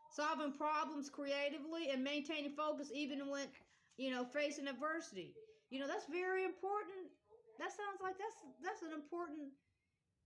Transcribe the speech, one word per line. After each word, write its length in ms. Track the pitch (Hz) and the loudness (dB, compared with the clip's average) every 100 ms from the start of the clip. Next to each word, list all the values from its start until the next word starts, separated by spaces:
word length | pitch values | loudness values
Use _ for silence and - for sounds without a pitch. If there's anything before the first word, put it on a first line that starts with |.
| - | -8
solving 420 | - 302 302 294 | 0 2 4 2
problems 560 | 294 320 302 302 294 262 | 2 4 4 2 0 -4
creatively, 840 | - 277 277 285 294 302 330 302 | -2 0 4 2 0 -2 0 2
and 120 | 262 | 2
maintaining 480 | 269 294 294 311 285 | 2 2 0 -2 -2
focus 400 | 294 302 277 254 | 2 2 2 -2
even 380 | 269 285 277 277 | -2 0 0 0
when, 160 | 277 262 - - - _ - | 0 -2 -8 -20 -20 _ -4
you 140 | 262 | 0
know, 140 | 254 | 0
facing 420 | 247 294 294 294 277 | 2 4 2 2 -4
adversity. 680 | 247 302 330 320 190 156 - - - - | 0 0 0 -2 -8 -8 -10 -18 -20 -8
You 100 | 269 | -4
know, 60 | 277 | 0
that's 200 | 415 - | -2 0
very 380 | 349 370 381 | 0 4 4
important. 680 | 370 370 381 415 359 381 294 - _ - - - | 2 0 2 2 0 -6 -10 -14 _ -20 -18 -6
That 100 | 359 | -4
sounds 320 | 392 403 381 | -2 -4 -2
like 140 | 381 381 | -2 0
that's, 240 | 427 - 285 247 | -4 -4 -16 -6
that's 200 | 349 392 | -4 -4
an 100 | 330 | -4
important, 600 | 302 294 339 339 302 277 - _ _ _ _ _ _ | -4 -4 -4 -2 -4 -8 -12 _ _ _ _ _ _